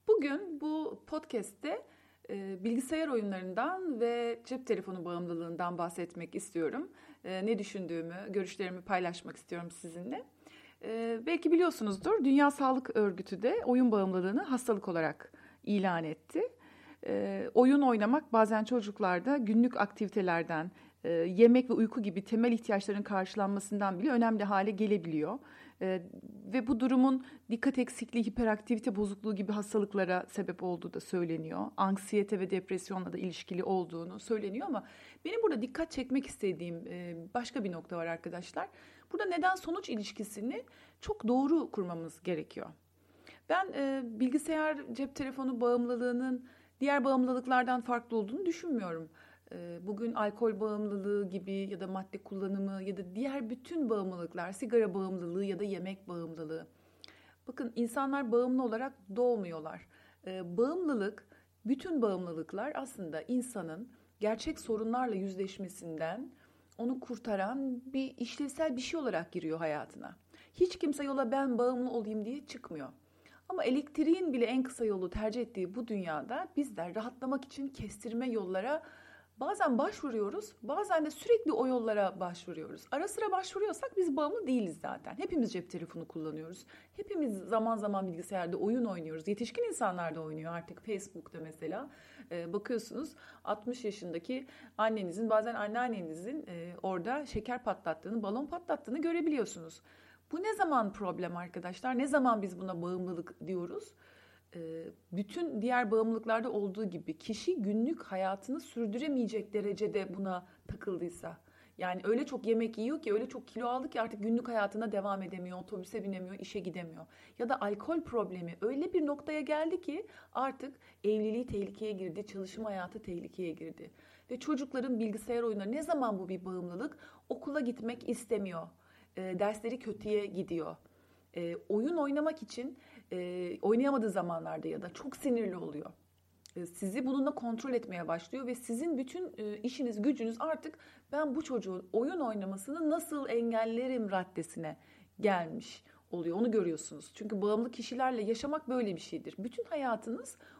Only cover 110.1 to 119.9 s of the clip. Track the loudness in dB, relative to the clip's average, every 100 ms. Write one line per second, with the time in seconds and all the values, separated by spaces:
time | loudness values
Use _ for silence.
110.1 | -4 -4 -4 -6 -18 -12 -8 -4 -4 -4
111.1 | -8 -12 -12 _ -20 -18 -6 -4 -2 2
112.1 | 2 0 -2 2 2 2 -2 -2 -2 0
113.1 | 0 0 -8 -10 -6 -2 -2 -4 -2 -4
114.1 | -2 0 2 2 0 0 0 -2 -2 0
115.1 | -2 -4 -8 -8 -10 -8 -8 -6 -6 -4
116.1 | -6 -8 -10 -8 -6 -6 -6 -8 -10 -16
117.1 | -20 -16 -4 -2 0 0 -2 -2 -2 0
118.1 | -2 -2 -4 -8 -4 -2 -2 0 2 0
119.1 | -2 -4 -4 0 0 0 -2 -4